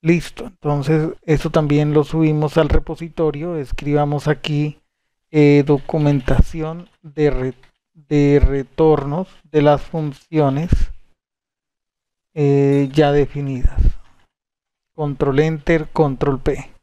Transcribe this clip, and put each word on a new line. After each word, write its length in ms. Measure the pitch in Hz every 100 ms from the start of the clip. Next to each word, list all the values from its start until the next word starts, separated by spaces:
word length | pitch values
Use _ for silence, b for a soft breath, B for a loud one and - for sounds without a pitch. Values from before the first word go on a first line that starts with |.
Listo, 440 | 160 170 - - -
entonces 680 | _ 151 147 139 156 160 -
esto 260 | - 147 165
también 440 | 165 151 143 147
lo 100 | 151
subimos 540 | 143 160 160 151 151 -
al 120 | 151
repositorio. 880 | 151 - 160 165 156 156 143 170 170
Escribamos 720 | 131 - 143 147 147 147 151
aquí, 520 | 151 - 147 151 147 _ _ _ _ _
eh, 320 | 156 147 143 139
documentación 1200 | 143 - 160 147 143 131 120 - 165 156 170 175 _
de 300 | 160 143 151
re-, 220 | 127 131 127 _ _ _
de 460 | _ 147 147 143 143
retornos 880 | 139 139 135 - 160 151 135 147 185 _ _
de 100 | 156
las 180 | 143 143
funciones, 880 | - 165 151 135 _ 156 143 135 175 - - - - _ _ _ _ _ _ _ _ _ _ _ _ 160
eh, 540 | 143 139 139 139 139
ya 180 | 139 147
definidas. 680 | 143 139 147 139 131 - - - - - _ _ _ _ _ _ _ _
Control 460 | - 147 135 143 135
Enter, 500 | 156 160 - 165 156
Control 500 | - 151 127 143 131
P. 320 | 143 131 - -